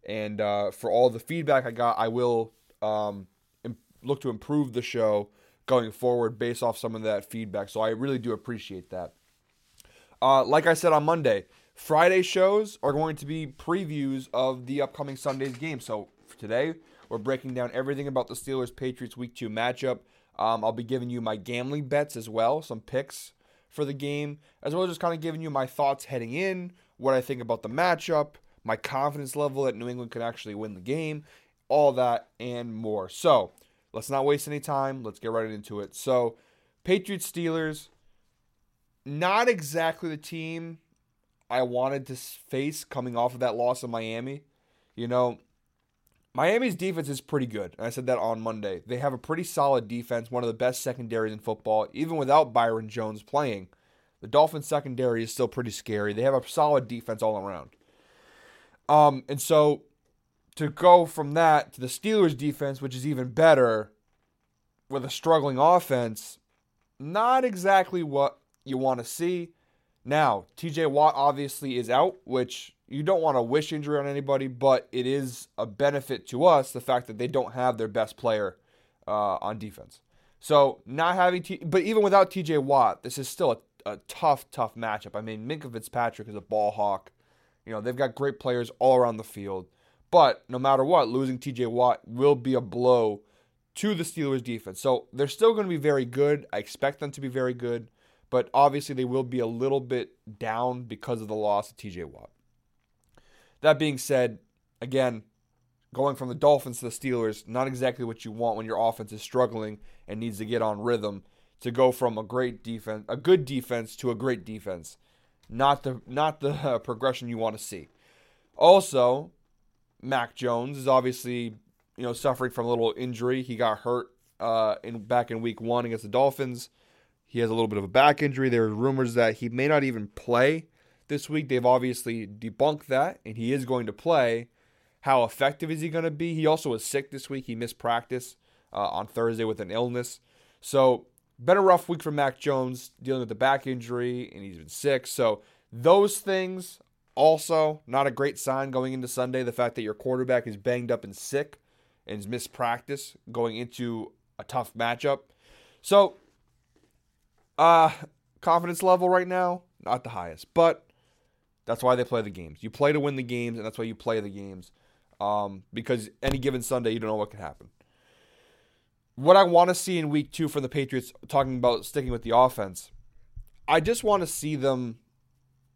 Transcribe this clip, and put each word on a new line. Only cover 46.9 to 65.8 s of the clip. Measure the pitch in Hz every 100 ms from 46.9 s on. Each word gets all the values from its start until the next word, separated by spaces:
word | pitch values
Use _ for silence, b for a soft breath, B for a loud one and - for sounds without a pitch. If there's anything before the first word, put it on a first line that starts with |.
| 165 143
is | 135
pretty | - 147 127
good, | 107 92 -
and | 117
I |
said | 123 127
that | 123
on | 107 113
Monday. | 113 110 104 90
They | 104 123
have | 143
a | 127
pretty | - 165
solid | 165 - 143 131 113
defense, | 120 117 120 120
one | 123
of | 117
the |
best | 113 127 127
secondaries | 135 123 117 113 110
in | 107
football, | 113 110 - 107 107
even | 110 160 165
without | 135 147 135
Byron | 117 117 113 110
Jones | 117 110 107
playing. | - 143 143 101 92 _ _ _ _ _
The | 110
Dolphins | 147 156 156 147
secondary | 147 139 123 127 117
is | 113
still | - 120
pretty | - 120
scary. | - - 104 104
They | 104
have | 131
a | 135 -
solid | - 147 143 113
defense | 117 117 110
all | 110 104
around. | 98 90 62 _ b b b b b b b b b b -
Um, | 151 147 135 -
and | 139
so | - 156 151 143 _ _ _ _ _ _ _
to | - 151
go | 147 180 175
from | 165 - 143
that | 151 165 151 -
to | -
the | 127
Steelers | - 208 220 175
defense, | 123 147 147 143 131
which | 135 127
is | 139
even | 131 123
better, | 113 160 143 120 110 107 _ _ _ _ _ _ _ _ _ _
with | 135
a | 131
struggling | - 165 160 143 127
offense, | 151 180